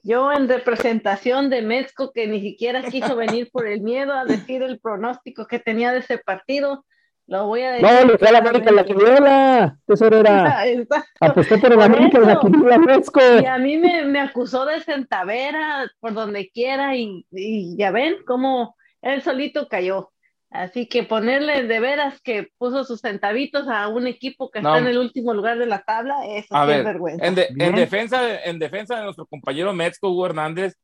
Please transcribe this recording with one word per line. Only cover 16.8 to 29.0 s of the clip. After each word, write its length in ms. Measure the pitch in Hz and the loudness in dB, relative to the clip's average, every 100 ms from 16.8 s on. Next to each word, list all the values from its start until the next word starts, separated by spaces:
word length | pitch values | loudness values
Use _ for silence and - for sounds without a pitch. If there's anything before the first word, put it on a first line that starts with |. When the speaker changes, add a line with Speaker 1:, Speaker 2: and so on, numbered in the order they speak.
| 277 262 | -4 -6
Speaker 1:
y, 300 | 220 180 _ | -8 -12 _
y 460 | 185 202 220 175 175 | -12 -8 -6 -8 -4
ya 140 | 202 | -2
ven 260 | 202 302 392 - | -2 -2 -6 -6
cómo 500 | 254 262 262 233 _ _ _ | -4 -2 -4 -6 _ _ _
él 200 | 247 277 | -6 -6
solito 460 | 330 262 285 294 285 | -4 -6 -6 -8 -6
cayó. 420 | 202 180 190 185 _ _ _ _ | -6 -4 -6 -10 _ _ _ _
Así 360 | 175 180 247 233 | -12 -10 -10 -6
que 160 | 240 | -6
ponerle 580 | 196 220 226 269 302 285 | -4 -4 -2 -2 -2 -4
de 160 | 233 226 | -2 -2
veras 420 | 247 294 277 269 | -2 -2 -4 -8
que 260 | - 208 170 _ | -8 -8 -8 _
puso 240 | 247 269 | -6 -6
sus 180 | 254 233 | -8 -10
centavitos 680 | 233 196 202 220 294 285 269 | -8 -6 -4 -4 -4 -6 -4
a 180 | 214 208 | -6 -4
un 220 | 226 247 | -6 -6
equipo 420 | 240 262 - 262 | -8 -14 -12 -12
que 100 | 214 | -6
Speaker 3:
No. 100 | 151 | 0
Speaker 1:
está 100 | 247 | 0
en 80 | 247 | 0
el 100 | 247 | -2
último 340 | 247 254 240 | -4 -6 -6
lugar 260 | 214 214 233 | -4 -4 -4
de 80 | 240 | -4
la 160 | 196 | -6
tabla, 420 | - 220 247 285 208 | -6 -6 -6 -8 -8
eso 300 | 208 - 147 | -12 -4 -2
Speaker 3:
A 80 | 143 | 0
Speaker 1:
sí 60 | |
es 40 | 147 | 0
Speaker 3:
ver, 60 | 120 | -2
Speaker 1:
vergüenza. 380 | 170 170 165 | -6 -8 -4
Speaker 3:
en 100 | 175 185 | -4 -2
de-, 100 | - | -2
en 40 | |
Speaker 4:
Bien. 200 | 131 175 185 | 0 0 0
Speaker 3:
defensa 440 | - 196 226 254 | 0 -2 -4 -4
de, 200 | 240 202 175 | -4 -6 -10
en 120 | 170 | -8
defensa 380 | 156 196 214 | -8 -8 -8
de 80 | 233 | -8